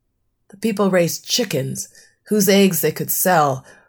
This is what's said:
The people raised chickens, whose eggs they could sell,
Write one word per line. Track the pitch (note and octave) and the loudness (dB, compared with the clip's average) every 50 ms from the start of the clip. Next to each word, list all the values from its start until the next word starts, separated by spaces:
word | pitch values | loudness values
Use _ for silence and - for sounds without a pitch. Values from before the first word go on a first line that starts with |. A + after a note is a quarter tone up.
| _ _ _ _ _ _ _ _ _ _ | _ _ _ _ _ _ _ _ _ _
The | - | -10
people | - - A3+ G#3+ G3 G3+ G3 | -6 -4 -4 -2 0 0 2
raised | F3+ F3+ E3+ D#3+ - - - - | 2 2 0 0 -2 -6 -8 -4
chickens, | - - B3 - - C3+ C3+ C3+ B2+ - - - _ - - _ _ _ _ - | -4 -4 -2 -2 -4 -4 -4 -6 -8 -10 -12 -14 _ -20 -20 _ _ _ _ -2
whose | G3+ G#3+ G3 G3+ | 0 0 2 4
eggs | G3 G3+ G3 F#3 E3+ - | 4 4 4 4 2 0
they | - D#3 | -2 -2
could | D#3+ - D3+ - | -2 -4 -6 -6
sell, | - - - F#3 F#3 D#3+ D3+ C#3+ C3 C3 - - - _ _ | -4 -2 0 2 2 2 2 2 0 -4 -8 -16 -20 _ _